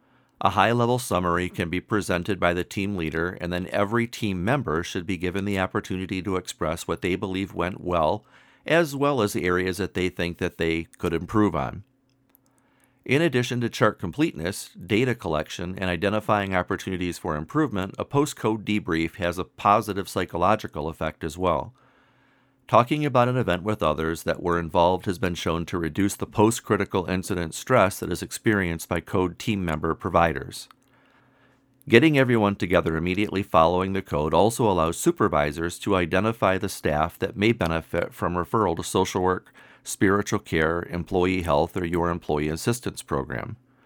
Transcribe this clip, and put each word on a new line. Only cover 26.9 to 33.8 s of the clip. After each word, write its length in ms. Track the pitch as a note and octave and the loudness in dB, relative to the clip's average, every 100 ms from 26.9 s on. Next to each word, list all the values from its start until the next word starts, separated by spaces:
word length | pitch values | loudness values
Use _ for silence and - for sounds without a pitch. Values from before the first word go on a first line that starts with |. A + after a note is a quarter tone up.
| G2 E2 | -2 -2
incident 480 | F#2 F2+ F2+ E2 | -4 -2 -4 -6
stress 440 | - - B2+ F#2 - | -8 0 4 4 2
that 140 | E2+ | -6
is 100 | F2 | -6
experienced 680 | F#2 - A#2 G#2 F2+ E2 - | -6 -4 0 2 0 -4 -4
by 100 | F2 | -4
code 380 | - G2 F#2 E2+ | -2 0 0 -2
team 260 | - G2+ | -4 -2
member 300 | F2 D#2 E2 | -2 -2 -2
providers. 760 | D#2 G2 E2+ E2+ C2+ - - - _ _ _ _ _ _ _ _ _ _ _ - | -2 2 4 4 2 -8 -12 -16 _ _ _ _ _ _ _ _ _ _ _ 6
Getting 300 | A#2 D#3+ C#3+ | 6 8 4
everyone 380 | B2+ A#2 G2+ G2 | 4 4 2 0
together 420 | F2+ F2 D#2+ D#2+ | 2 2 2 0
immediately 440 | F2 F#2+ G#2 F#2+ | -2 0 0 -2
following 520 | G2+ E2+ E2 F2+ | 2 6 6 4